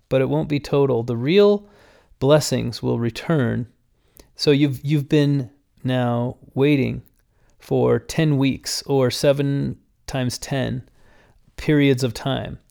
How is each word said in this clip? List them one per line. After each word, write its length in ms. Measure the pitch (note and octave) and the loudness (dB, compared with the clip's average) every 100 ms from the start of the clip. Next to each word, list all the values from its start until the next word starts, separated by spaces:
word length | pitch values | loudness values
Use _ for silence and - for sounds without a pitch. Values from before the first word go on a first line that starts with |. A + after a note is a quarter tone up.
| - | -2
but 120 | C3 | 0
it 80 | C3 | 0
won't 200 | D3 D#3 | -2 -2
be 120 | C#3+ | -4
total. 420 | - C#3+ C#3 A#2 | -2 0 2 0
The 140 | B2 A#2 | -2 -4
real 520 | C3+ G3 G3+ G3+ - _ _ _ _ - | 2 4 4 2 -4 _ _ _ _ -2
blessings 640 | C3 D3+ - B2 A#2 - | 4 4 2 -4 -4 -6
will 160 | B2+ A#2+ | -4 -2
return." 680 | A#2 - - D#3 A#2 A2+ A#2+ _ _ _ _ - _ - | -2 -4 -2 0 0 -2 -6 _ _ _ _ -20 _ -4
So 140 | D#3 | 2
you've, 300 | C#3 D3 B2+ | 2 2 -2
you've 260 | C#3+ D3+ C3+ | -2 -2 2
been 420 | D3+ C#3+ C#3+ A#2 _ _ _ | 2 2 0 -4 _ _ _
now 540 | B2+ B2+ B2 A#2+ B2 - - | -4 -2 -2 -2 -4 -8 -8
waiting 480 | B2+ C#3+ C#3 A#2 B2 - _ _ _ _ _ | 0 2 2 0 -4 -12 _ _ _ _ _
for 400 | - C3 B2 A#2 | -4 0 2 0
ten 400 | - - D#3 C#3 | -2 -2 2 2
weeks 440 | C3+ - - - - | 0 -2 -8 -10 -2
or 240 | C#3 B2+ | 0 0
seven 680 | - D3 C#3 C#3+ C#3 C3+ - _ _ - | 2 0 2 0 -2 -4 -8 _ _ -10
times 320 | C3+ B2 - | -4 -4 -6
ten 500 | - C#3 A#2 B2 - _ _ _ _ _ _ - | -6 -4 -4 -6 -10 _ _ _ _ _ _ -8
periods 460 | - D3 C#3 B2 | 0 4 4 2
of 120 | B2+ | 0
time. 440 | - C#3 B2 - - _ | -4 -6 -6 -8 -14 _